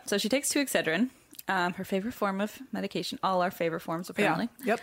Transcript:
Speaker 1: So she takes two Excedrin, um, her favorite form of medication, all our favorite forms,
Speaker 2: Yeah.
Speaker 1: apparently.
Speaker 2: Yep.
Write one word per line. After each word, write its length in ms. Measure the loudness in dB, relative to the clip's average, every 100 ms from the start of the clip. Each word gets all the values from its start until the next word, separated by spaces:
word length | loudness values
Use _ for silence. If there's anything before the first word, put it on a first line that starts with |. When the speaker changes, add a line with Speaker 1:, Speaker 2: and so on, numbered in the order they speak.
| 0
Speaker 1:
So 120 | 0
she 120 | 2
takes 200 | 2 2
two 140 | 2
Excedrin, 460 | 2 2 2 2 0 -2 _ -10 -2
um, 260 | 0 2
her 100 | -2
favorite 300 | -2 -2 -2
form 280 | -2 -2 0
of 160 | -2 -6 -8
medication, 480 | -6 -4 -4 -4 -2
all 180 | 0 2
our 100 | 2
favorite 280 | 0 -2 -2
forms, 260 | -4 -6 -4
Speaker 2:
Yeah. 40 |
Speaker 1:
apparently. 380 | 2 2 2 -2 -4 -2
Speaker 2:
Yep. 160 | -2